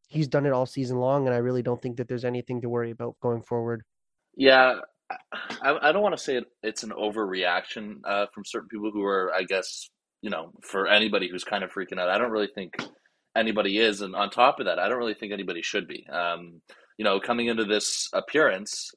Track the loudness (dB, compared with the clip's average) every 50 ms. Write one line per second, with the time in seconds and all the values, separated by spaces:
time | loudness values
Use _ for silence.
0 | _ _ -2 -2 0 2 2 2 2 2 2 2 0 -2 -2 -4 -4 -2 0 0
1 | 2 2 2 2 2 2 2 2 2 0 0 0 0 -2 -2 -4 -4 -6 -6 -6
2 | -6 -6 -6 -4 -4 -4 -4 -4 -4 -6 -6 -6 -4 -4 -2 -2 -4 -4 -6 -8
3 | -8 -10 -8 _ -2 -2 -2 -2 -4 -4 -4 -4 -2 -4 -6 -6 -10 _ _ _
4 | _ _ _ _ _ _ _ 4 8 8 10 10 8 6 4 0 -4 -14 _ _
5 | _ -14 -14 -14 _ _ -12 -12 -10 -10 -8 -2 0 0 2 4 4 4 4 4
6 | 2 2 0 -2 -2 -2 -2 -2 -2 -6 _ _ -8 -6 -6 -6 -8 -8 -4 -2
7 | -2 0 0 0 -2 -2 -2 0 0 2 0 0 -2 -4 -8 -10 -10 -12 -12 -10
8 | -6 -2 0 0 0 -2 -4 -10 -12 -8 -8 -8 -8 -8 -8 -6 -6 -4 -2 -2
9 | 0 0 2 0 0 0 0 -2 0 0 -2 -2 -2 -4 -8 -14 -14 -16 _ _
10 | _ _ _ _ -8 -6 -6 -6 -8 -10 -14 -20 -12 -6 -4 0 2 4 4 4
11 | 4 4 0 0 -2 -2 -6 -8 -6 -4 -4 -4 -4 -6 -6 -8 -8 -6 -4 -2
12 | 0 2 2 2 0 0 0 -2 -2 -2 -4 -8 -12 -10 -10 -10 -12 -12 -14 _
13 | _ _ _ _ _ _ -2 0 0 2 2 2 2 2 4 4 4 4 2 0
14 | -4 -6 -2 -2 -2 0 4 4 4 6 4 2 0 -2 0 0 0 0 0 -2
15 | -2 -4 -4 -4 -6 -8 -6 -6 -4 -6 -6 -6 -4 -4 -2 -4 -4 -4 -8 -14
16 | -12 -8 -4 -2 -2 -2 -2 -4 -8 -12 -20 -20 _ -20 -20 -20 _ _ _ -2
17 | 0 2 2 2 2 0 0 0 0 0 0 0 2 2 2 0 0 0 -4 -4
18 | -4 -2 -2 -2 -2 0 4 4 4 4 4 0 -4 -8 -10 -10 -10 -12 -14